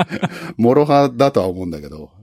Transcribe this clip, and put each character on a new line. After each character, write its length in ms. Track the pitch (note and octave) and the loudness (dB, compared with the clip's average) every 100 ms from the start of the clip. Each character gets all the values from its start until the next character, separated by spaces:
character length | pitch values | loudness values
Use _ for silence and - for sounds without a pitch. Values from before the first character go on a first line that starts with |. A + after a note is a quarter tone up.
<laughs> 560 | F3+ - - - - - | -4 -4 -6 -6 -10 0
諸 280 | A#2 C3+ D3 | 4 4 4
刃 240 | C#3+ C#3 | 4 2
だ 220 | A#2+ C#3 | 2 2
と 80 | B2+ | 2
は 80 | F#2+ | 0
思 160 | F2+ | -4
う 40 | F#2 | -8
ん 40 | |
だ 100 | D#2 | -10
け 80 | D2 | -12
ど。 220 | D#2 D2+ F#2+ | -16 -18 _